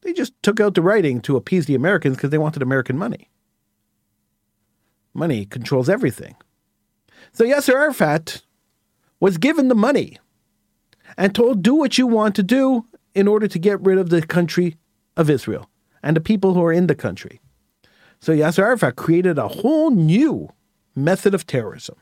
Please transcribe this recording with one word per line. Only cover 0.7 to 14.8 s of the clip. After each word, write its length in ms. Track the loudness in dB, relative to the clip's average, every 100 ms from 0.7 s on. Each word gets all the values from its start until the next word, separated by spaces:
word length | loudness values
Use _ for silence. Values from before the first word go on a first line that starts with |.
the 80 | 2
writing 380 | 2 2 0 -2
to 140 | -2 -4
appease 300 | 0 -2 0
the 80 |
Americans 420 | 0 0 0 -2 -4
'cause 140 | -2
they 80 | -2
wanted 240 | -2 -4
American 340 | -2 -2 -2 -6
money. 340 | -6 -8 _ _ _ _ _ _ _ _ _ _ _ _ _ _ _ _ _ _ _
Money 320 | -8 -4 -4
controls 440 | -6 -12 -4 -2 0
everything. 460 | 0 -2 -4 -16 -20 _ _ _ _ _ _ _ _ -20
So 120 | 0
Yasser 300 | 2 2 2
Arafat 680 | 2 2 2 0 0 -4 -16 _ _ _ _ _ _ _ _
was 180 | 0 2
given 300 | 0 2 2
the 60 |
money 440 | 2 2 0 -2 -12 _ _ _ _ _ _ _ _ _ -6
and 180 | -4
told, 280 | 0 0 2
"Do 120 | 2
what 220 | 2 0 0
you 100 | 0
want 280 | 2 0
to 80 | -2
do 420 | 0 2 2 0 -4 -20 _
in 120 | 0 2
order 220 | 2 0
to 100 | 0
get 220 | -2 0
rid 160 | 2 2
of 140 | 2
the 100 | 0
country 560 | 0 -2 0 0 -2 -4